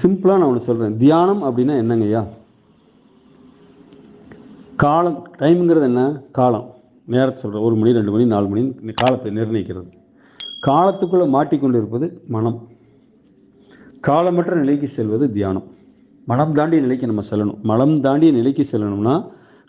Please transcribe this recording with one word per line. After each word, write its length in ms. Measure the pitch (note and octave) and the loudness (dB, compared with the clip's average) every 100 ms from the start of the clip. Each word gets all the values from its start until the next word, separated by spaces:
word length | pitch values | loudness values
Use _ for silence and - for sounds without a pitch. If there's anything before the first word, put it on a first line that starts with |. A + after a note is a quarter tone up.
சிம்பிளா 340 | F3 F#3+ F#3 G3 | 0 2 2 2
நான் 60 | |
ஒண்ணு 120 | D3+ A#2+ | 2 0
சொல்றேன். 420 | A#2+ A#2 A2 A2 | -2 -2 -2 2
தியானம் 460 | C3+ E3 F3+ G3+ | 4 4 2 0
அப்படின்னா 280 | C#3 A#2+ B2+ | -2 0 0
என்னங்கய்யா? 560 | C#3 A2+ A#2 G#2 A2 G#2+ - _ _ _ _ _ _ _ _ _ - - _ - - - - - - - - - - - - | 0 0 0 0 -2 -4 -12 _ _ _ _ _ _ _ _ _ -20 -20 _ -20 -20 -20 -20 -20 -20 -20 -20 -20 -20 -12 -2
காலம், 520 | C#3+ D#3+ F3 C3+ - - | 2 2 0 -2 -12 -2
டைம்ங்கிறது 440 | C#3+ F3 E3+ E3 | 2 4 4 4
என்ன? 400 | C3 B2 C3 D3+ - | 2 2 0 -2 -8
காலம். 420 | C3 B2+ G#2+ - - _ _ - | 0 2 2 -6 -20 _ _ -4
நேரத்தை 360 | B2 C3 B2+ | 0 0 -2
சொல்றேன். 220 | G#2+ G#2 | -8 -2
ஒரு 120 | A2+ A2+ | 0 2
மணி, 180 | A2 | 2
ரெண்டு 180 | A#2+ G2+ | 2 2
மணி, 140 | G#2+ B2 | 2 2
நாலு 220 | G#2 G2+ | 2 0
மணி, 280 | G2+ C3+ B2+ A2 | -2 -4 -6 -10
காலத்தை 380 | G#2+ B2 B2 A2 | -2 -2 -2 -4
நிர்ணயிக்கிறது. 600 | G#2 A2 A2+ F2+ F#2 F2+ - _ _ _ - - - - | -6 -4 -4 -6 -12 -14 -20 _ _ _ -14 -12 -4 0
காலத்துக்குள்ள 600 | D3 F#3 F#3+ F3 F3+ E3 | 2 2 0 -2 0 2
மாட்டிக்கொண்டு 500 | C3 D3+ D3 C3+ A#2 | 0 0 -2 0 0
இருப்பது 440 | G#2 A#2+ D#3+ - - | -2 -6 -6 -10 -8
மனம். 400 | A2 A2+ A#2 - - _ _ _ _ _ _ _ _ _ - - - C3+ | -4 -4 -4 -14 -20 _ _ _ _ _ _ _ _ _ -20 -20 -8 -2
காலமற்ற 480 | D3+ F3 F3 F3 F3 | 0 2 0 0 -2
நிலைக்கு 320 | C3+ D3 C#3+ | 0 -2 -4
செல்வது 440 | - A2 A2 C#3 | -4 -4 -2 -2
தியானம். 480 | G#2 G2 F#2+ - - - _ _ _ - | -2 -2 -4 -8 -20 -20 _ _ _ -2
மனம் 280 | B2 D#3 | 0 2
தாண்டிய 280 | D3 D#3 E3 | 0 2 2
நிலைக்கு 260 | B2+ B2+ B2+ | 0 -2 -2
நம்ம 140 | G#2 G#2 | -4 -2
செல்லணும். 300 | G#2+ G2+ G#2 | -2 -2 -4
மனம் 400 | A2 A2+ C#3 D#3 | -2 2 2 2
தாண்டிய 300 | C3+ C#3+ D#3+ | 2 4 4
நிலைக்கு 360 | B2+ B2 C#3 C3+ | 4 0 0 -2
செல்லணும்னா 580 | A2+ G#2 G2+ A2 D#3+ - - - _ | -2 -2 -2 0 0 -4 -16 -20 _